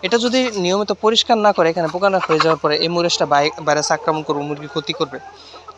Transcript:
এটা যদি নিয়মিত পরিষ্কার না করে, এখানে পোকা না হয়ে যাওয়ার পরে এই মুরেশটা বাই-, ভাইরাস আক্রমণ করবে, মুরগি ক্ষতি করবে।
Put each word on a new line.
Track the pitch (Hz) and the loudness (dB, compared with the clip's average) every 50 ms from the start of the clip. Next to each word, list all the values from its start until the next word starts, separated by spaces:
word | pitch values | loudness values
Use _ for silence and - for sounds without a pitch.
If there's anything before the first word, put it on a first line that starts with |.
এটা | - 180 226 233 | 0 0 0 0
যদি | 233 247 226 262 254 247 214 | 0 2 2 0 0 0 -2
নিয়মিত | 202 180 175 185 202 208 196 | -2 0 0 0 0 0 -2
পরিষ্কার | 202 - - 214 233 - - - 240 220 | -4 0 0 2 2 2 2 2 2 4
না | 208 208 | 4 2
করে, | 190 - 170 160 | 4 4 2 2
এখানে | 165 180 165 156 | 2 0 -4 -2
পোকা | 156 180 196 196 | -2 0 0 2
না | 190 185 | 2 2
হয়ে | - - 160 156 | 0 2 0 2
যাওয়ার | 151 160 160 | 4 2 2
পরে | 147 - 151 151 | 2 2 0 0
এই | 156 165 165 | 2 0 0
মুরেশটা | 175 175 175 170 - - 175 | 0 0 0 0 0 0 0
বাই-, | 139 143 143 147 156 156 - 160 | 2 2 2 2 0 -2 -2 -2
ভাইরাস | 151 147 - 147 - | 0 0 0 2 0
আক্রমণ | 160 156 - 170 156 156 | -2 0 0 -2 -2 -2
করবে, | 151 - 151 143 | -2 -4 -4 -4
মুরগি | 143 147 147 143 151 | -4 -6 -8 -8 -10
ক্ষতি | 147 - 160 147 - | -8 -8 -8 -6 -6
করবে। | 160 - 160 135 - - - - - - - - - - - - - | -4 -4 -6 -6 -6 -14 -14 -16 -20 -20 -20 -20 -20 -20 -20 -20 -8